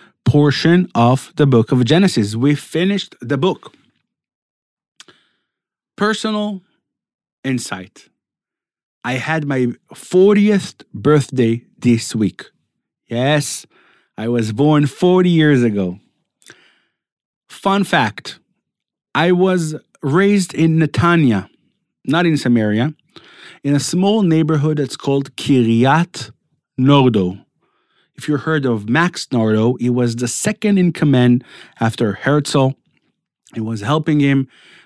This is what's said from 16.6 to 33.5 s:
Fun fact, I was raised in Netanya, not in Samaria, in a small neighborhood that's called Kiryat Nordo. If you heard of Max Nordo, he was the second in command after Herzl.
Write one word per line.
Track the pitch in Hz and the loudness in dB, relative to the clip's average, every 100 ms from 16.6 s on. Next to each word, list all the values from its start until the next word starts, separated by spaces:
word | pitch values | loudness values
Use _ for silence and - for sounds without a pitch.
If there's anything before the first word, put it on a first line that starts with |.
| _ _ _ _ _ _ _ _ _ | _ _ _ _ _ _ _ _ _
Fun | - 196 202 | -6 -2 -2
fact, | 196 165 110 - - - _ _ _ _ _ _ _ 139 | 0 0 -2 -4 -16 -20 _ _ _ _ _ _ _ -2
I | 170 | 0
was | 180 190 180 156 156 _ _ | 2 0 0 -4 -8 _ _
raised | 139 165 196 208 175 | -2 0 2 0 -2
in | - 165 160 | -2 0 2
Netanya, | 147 - 170 170 135 101 - _ _ _ _ _ - | 0 0 2 2 2 0 -4 _ _ _ _ _ -4
not | 160 175 | -2 0
in | 147 | 0
Samaria, | 127 120 107 107 147 - _ - - - - - | 0 0 0 0 -2 -6 _ -20 -20 -20 -20 -10
in | 139 143 | -2 -2
a | |
small | - 175 196 220 | -2 -2 0 2
neighborhood | 185 160 160 156 151 151 | 2 2 0 0 -2 -2
that's | 135 - | -6 -6
called | - 139 139 - | -4 -2 -4 -6
Kiryat | - 131 117 117 131 156 175 - - - _ _ _ - | 0 2 2 2 2 2 0 -6 -16 -20 _ _ _ -2
Nordo. | 131 143 127 110 92 95 - _ _ _ _ _ _ - | 4 4 4 2 0 -6 -16 _ _ _ _ _ _ -12
If | - | -6
you | 143 | -4
heard | 160 156 131 | -2 -2 -2
of | 113 104 | -2 -2
Max | 151 175 - - | 0 -2 -4 -6
Nordo, | 123 110 107 113 123 | -2 0 2 0 0
he | 123 | -2
was | 123 120 117 | 0 -2 -2
the | 120 | -6
second | - 208 214 208 196 | -4 -6 -2 0 2
in | 180 | 2
command | - 151 131 123 123 - - - - | 0 2 4 4 2 -2 -20 -18 -6
after | 113 - 110 | -4 -2 -4
Herzl. | 98 135 147 143 143 131 - _ _ _ _ _ _ _ | -4 -2 -2 0 0 0 -4 _ _ _ _ _ _ _